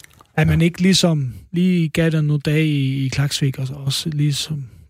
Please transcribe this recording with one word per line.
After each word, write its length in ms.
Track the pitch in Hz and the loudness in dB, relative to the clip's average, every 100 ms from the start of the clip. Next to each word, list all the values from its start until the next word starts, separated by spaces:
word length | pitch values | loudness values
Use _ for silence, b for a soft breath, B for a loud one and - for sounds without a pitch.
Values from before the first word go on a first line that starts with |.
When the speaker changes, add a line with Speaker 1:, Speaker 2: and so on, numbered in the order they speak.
| b b b - | b b b 0
Speaker 1:
At 120 | 156 | 2
Speaker 2:
Ja. 40 | |
Speaker 1:
man 100 | 156 | 4
ikke 200 | 170 170 | 2 2
ligesom 520 | 185 190 175 151 131 110 - | 2 4 4 2 -2 -8 -8
lige 380 | 175 185 180 160 | 0 2 2 0
gav 200 | - 165 | 0 0
der 120 | 160 | 2
nogle 200 | 151 147 | 0 0
dage 240 | 156 151 156 | 0 0 2
i, 380 | 147 135 135 135 | 0 0 -2 -2
i 60 | 131 | -2
Klaksvík, 360 | 143 - 139 131 | -2 -2 -2 -2
og 60 | 131 | -8
så 60 | |
også 360 | 139 135 - 165 | -6 -6 -4 -4
ligesom 560 | 147 147 139 - 151 127 - | -2 0 -2 -4 -8 -10 -16